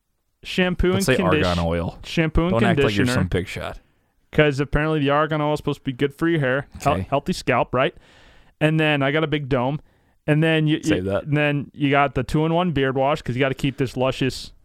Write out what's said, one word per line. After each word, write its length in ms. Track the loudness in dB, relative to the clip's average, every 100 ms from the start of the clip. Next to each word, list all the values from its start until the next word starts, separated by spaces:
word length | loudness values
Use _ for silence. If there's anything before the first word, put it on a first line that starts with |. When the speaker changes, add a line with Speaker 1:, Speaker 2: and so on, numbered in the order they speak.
| _ _ _ _
Speaker 1:
shampoo 440 | -6 -2 0 0 2
Speaker 2:
Don't 100 | 2
Speaker 1:
and 80 |
Speaker 2:
say 120 | 2 2
Speaker 1:
condition- 280 | 2 2
Speaker 2:
argan 180 | 2 0 0
oil. 320 | -2 -4 -8
Speaker 1:
shampoo 420 | -6 -2 0 0
and 60 | 2
Speaker 2:
Don't 120 | 2
act 140 | 2 2
like 180 | 2 2
you're 80 |
Speaker 1:
conditioner. 80 | 0 0
Speaker 2:
some 40 | 0
big 180 | -2 -4
shot. 320 | -8 -10 -12 -18 _ _ _ _
Speaker 1:
'Cause 280 | 2 2 0
apparently 400 | -2 -2 0 0
the 100 | 2
argan 320 | 2 0 -2
oil 100 | -2
is 60 | -2
supposed 220 | -4 -6
to 40 |
be 80 | -6
good 220 | -2 -4
for 140 | 0 -2
your 100 | 0
hair, 260 | 0 -2 -6 -6
hel-, 140 | -2
Speaker 2:
Okay. 120 | -2 -2
Speaker 1:
healthy 240 | -4 -2
scalp, 400 | -4 0 0 0
right? 200 | 0 -2 -4 -20 -20 -20 -20 _ -2
And 220 | 0 2
then 220 | 2 2
I 80 | 0
got 120 | 0
a 40 | 0
big 240 | -2 -2
dome, 320 | -2 -2 -4 -10 _ _ _ 0
and 160 | 4
then 240 | 4 4 2
you, 120 | 0
you 40 |
Speaker 2:
Save 220 | 0 0
that. 200 | 0 -2
Speaker 1:
and 120 | 0 0
then 340 | 0 -2 -6
you 160 | -4 0
got 240 | 2 2
the 80 | -2
two-in-one 480 | -2 0 0 0 0
beard 240 | 0 0 0
wash 240 | 0 0
'cause 160 | -2 -2
you 40 |
gotta 120 | -2
keep 220 | 0 -4 -2
this 220 | -4 -2
luscious, 540 | -2 0 -4 -4 -12 -20